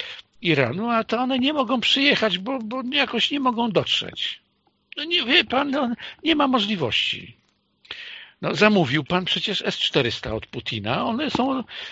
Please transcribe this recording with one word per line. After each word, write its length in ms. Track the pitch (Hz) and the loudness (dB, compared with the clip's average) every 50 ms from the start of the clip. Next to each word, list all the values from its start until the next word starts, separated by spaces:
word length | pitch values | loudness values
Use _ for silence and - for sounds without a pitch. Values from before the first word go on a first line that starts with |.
| - - - - - _ _ - | -14 -14 -14 -16 -18 _ _ -6
Iranu, 480 | 233 170 156 139 127 113 139 185 226 240 | 0 2 4 4 4 2 0 -2 -2 0
a 140 | 233 226 220 | 0 0 0
to 140 | - 226 240 | 0 -2 -2
one 200 | 254 247 269 254 | 0 0 0 0
nie 140 | 247 285 | 0 0
mogą 280 | 311 294 254 214 269 240 | 0 0 0 0 0 0
przyjechać, 580 | 196 - - 269 - 294 196 - 220 214 175 185 | 2 2 2 4 4 4 4 4 2 0 0 -2
bo, 200 | 190 247 269 254 | -4 -4 -4 -4
bo 240 | 220 208 254 262 240 247 | -4 -6 -6 -6 -6 -2
jakoś 380 | 294 285 269 - - 220 - - | 0 0 0 0 0 0 0 0
nie 100 | 285 285 | 0 0
mogą 300 | 262 254 226 226 240 226 | 0 0 2 0 -2 2
dotrzeć. 720 | 175 151 123 - - - - - - - - - - - _ _ _ _ _ _ _ _ _ - - | 2 2 2 2 -2 -2 -2 -6 -8 -8 -8 -8 -8 -12 _ _ _ _ _ _ _ _ _ -16 -10
No 80 | 294 294 | -8 -4
nie, 200 | 330 349 349 247 | -2 -2 -2 0
wie 200 | 226 294 349 247 | 2 2 2 2
pan, 260 | - 240 262 285 285 | 2 0 0 0 0
no, 240 | 262 302 262 233 240 - - - - - - | 0 0 0 0 -2 -4 -8 -16 -12 -4 2
nie 120 | 311 330 | 2 4
ma 100 | 294 277 | 4 4
możliwości. 880 | 262 254 233 202 202 214 170 139 107 - - - - - - - - - _ _ _ _ _ _ _ _ _ _ - - - - - - - - - _ - | 4 4 2 2 2 0 0 0 0 0 0 0 -2 -4 -6 -10 -16 -20 _ _ _ _ _ _ _ _ _ _ -16 -14 -14 -14 -16 -16 -16 -18 -18 _ -6
No, 120 | 143 147 - | -4 -2 2
zamówił 500 | 151 208 214 208 190 156 117 143 156 135 | 4 6 6 6 6 4 4 2 0 0
pan 200 | - 180 185 185 | 0 0 0 0
przecież 380 | - - - - 220 185 - | 0 -4 -2 -2 -4 -4 -2
S 160 | - - - - | -2 -4 -2 -2
czterysta 560 | - - - 156 127 117 - - - 117 110 | -2 2 2 2 2 2 0 -4 -6 -4 -4
od 120 | 107 - | -6 -6
Putina, 580 | - - 120 - - 120 107 98 110 135 170 - | -8 -10 -8 -8 -6 -6 -4 -2 -2 -2 0 0
one 260 | 247 220 254 311 233 | -2 -2 -2 -4 -2
są 340 | - - 247 269 262 262 - - - - - - | 0 0 0 0 0 -2 -4 -8 -12 -14 -14 -14